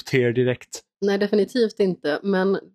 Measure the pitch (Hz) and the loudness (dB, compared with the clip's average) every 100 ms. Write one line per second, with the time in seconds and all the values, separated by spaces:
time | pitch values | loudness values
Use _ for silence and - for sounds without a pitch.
0 | - 135 120 117 123 123 - - - - | -2 0 2 2 0 -2 -8 -20 -18 -4
1 | 196 202 202 214 196 254 220 - 196 175 | -2 0 0 0 0 0 -2 0 -2 -2
2 | 151 147 196 190 185 190 - | -4 -4 -2 0 0 -2 -6